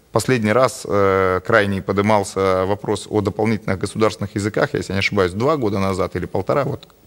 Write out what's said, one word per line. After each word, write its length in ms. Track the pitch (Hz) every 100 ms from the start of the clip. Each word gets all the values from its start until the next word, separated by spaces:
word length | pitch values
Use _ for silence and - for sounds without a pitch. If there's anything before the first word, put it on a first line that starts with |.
| _
последний 400 | 113 117 127 107
раз, 300 | 117 127 - -
э, 560 | 101 98 95 95 92 -
крайний 360 | 110 101 95
подымался 840 | 92 98 104 104 98 95 95 92 95
вопрос 420 | 101 113 104 -
о 100 | 107
дополнительных 600 | 98 95 110 107 - 95
государственных 540 | 101 - 107 - 101 104
языках, 380 | 104 - 151
если 200 | 98 -
я 20 | 95
не 40 |
ошибаюсь, 340 | - 104 90
два 240 | 98 131 160
года 220 | 107 101
назад 360 | 95 95 90 92
или 100 | 85
полтора, 380 | - 95 139
вот 240 | 135 123 - _